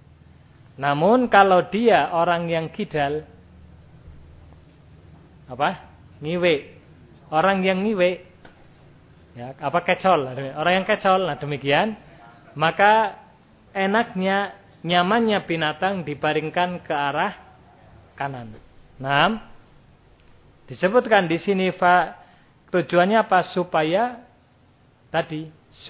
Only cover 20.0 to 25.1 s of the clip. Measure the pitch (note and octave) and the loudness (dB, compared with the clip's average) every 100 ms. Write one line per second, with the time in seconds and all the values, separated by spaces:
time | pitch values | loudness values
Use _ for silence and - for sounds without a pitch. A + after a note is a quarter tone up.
20 | _ _ _ - _ _ - B2+ F#3 A#3+ | _ _ _ -20 _ _ -20 -4 0 2
21 | A#3+ G#3 F3 E3 G#3 F#3+ F#3 F3+ F3+ F3+ | 2 2 2 -2 -2 -2 -2 0 4 4
22 | E3 - - _ _ _ _ F3+ E3 F3 | 2 -6 -20 _ _ _ _ -4 0 2
23 | F3+ A3 A3 F#3 E3 F#3 F3 E3 D#3 F#3 | 2 2 2 0 0 -4 -2 -2 0 0
24 | A#3+ A#3+ - _ _ _ _ _ _ _ | -2 -6 -20 _ _ _ _ _ _ _
25 | _ | _